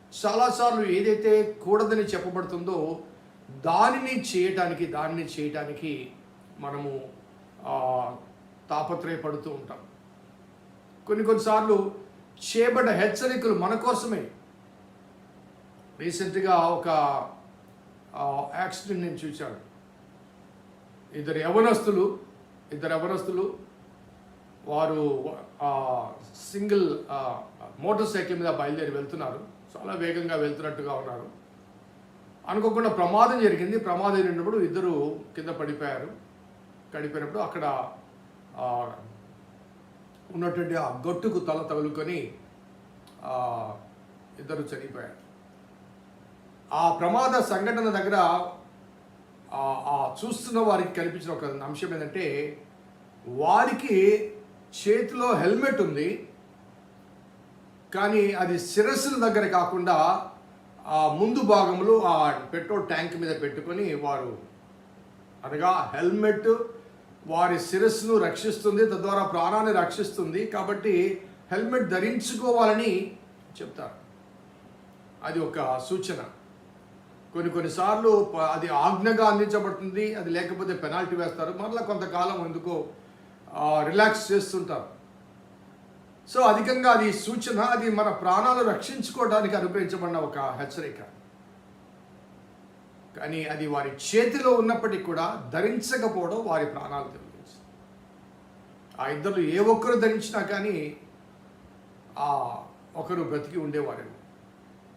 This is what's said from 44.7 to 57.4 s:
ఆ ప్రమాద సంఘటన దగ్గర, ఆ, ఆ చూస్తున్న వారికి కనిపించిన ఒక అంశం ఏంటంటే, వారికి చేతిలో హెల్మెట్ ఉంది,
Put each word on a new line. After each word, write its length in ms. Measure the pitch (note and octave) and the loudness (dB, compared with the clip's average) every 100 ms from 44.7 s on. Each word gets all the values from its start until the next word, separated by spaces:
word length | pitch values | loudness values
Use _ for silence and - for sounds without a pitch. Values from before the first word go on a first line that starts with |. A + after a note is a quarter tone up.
| C3+ C#3 B2+ A2+ - - - - - - - - - - - - - - - - | -10 -12 -12 -14 -16 -20 -20 -20 -20 -20 -20 -20 -20 -20 -20 -20 -20 -20 -20 -6
ఆ 200 | D3+ E3+ | 2 2
ప్రమాద 500 | E3 E3+ A#3 C4 B3+ | 2 2 4 4 4
సంఘటన 480 | - F#3+ G#3 A3+ A3 | 2 0 0 0 0
దగ్గర, 240 | G3 F#3+ G3 E3+ F3 - - - - - - - - - - - | 0 2 4 4 2 -2 -10 -18 -20 -20 -20 -20 -20 -20 -20 -10
ఆ, 300 | C3+ C3+ B2+ C#3+ | -4 -2 -2 -2
ఆ 300 | C#3+ C3 - | 0 -2 -4
చూస్తున్న 360 | A3+ - - A3+ | -6 -8 -2 2
వారికి 340 | G#3+ F#3 F3 | 4 2 0
కనిపించిన 380 | F3+ E3 F3 D#3+ | -4 -4 -6 -8
ఒక 120 | D#3 | -6
అంశం 500 | D3 C3+ C#3 D3 - | -6 -8 -10 -8 -6
ఏంటంటే, 680 | - D3 F#3 D#3+ C#3 D3 - - - - - - - A#2+ | -6 -6 -6 -4 -4 -6 -8 -18 -20 -20 -20 -20 -20 -10
వారికి 1040 | B2+ D#3 G#3 B3+ - C#4 F#3+ G3 G#3+ - - - - - - G3+ | -2 4 6 4 0 2 4 6 4 0 -10 -20 -20 -18 -4 2
చేతిలో 460 | A#3 - B3+ B3 | 2 0 -2 0
హెల్మెట్ 460 | F3+ F3 A#3 C4+ - | 2 4 4 2 2
ఉంది, 480 | E3+ C#3+ E3 - - - - - - - - - - - - - | 0 0 -4 -4 -10 -20 -20 -20 -20 -20 -20 -20 -20 -20 -20 -20